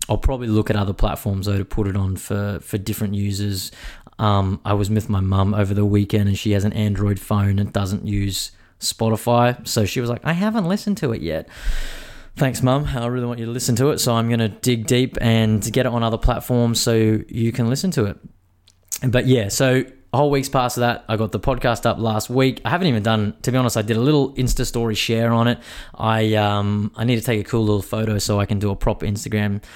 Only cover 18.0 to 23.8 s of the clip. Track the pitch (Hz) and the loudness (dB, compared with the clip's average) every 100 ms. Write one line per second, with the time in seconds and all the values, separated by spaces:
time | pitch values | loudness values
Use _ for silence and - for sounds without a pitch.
18 | 104 - - - _ _ _ _ - - | -2 -4 -16 -20 _ _ _ _ -14 -4
19 | 131 120 127 127 101 - 131 127 131 - | 0 2 4 4 2 0 2 2 0 -8
20 | - 120 147 139 131 135 123 - 120 117 | -6 0 2 2 0 0 0 0 0 0
21 | - 110 113 104 - 127 127 117 117 104 | -2 -2 0 -2 -2 0 0 0 0 0
22 | 113 107 - 123 131 113 107 170 185 117 | 0 -2 0 2 2 0 -2 0 2 2
23 | 107 110 104 - - 127 123 113 | 2 2 0 -2 -2 2 2 0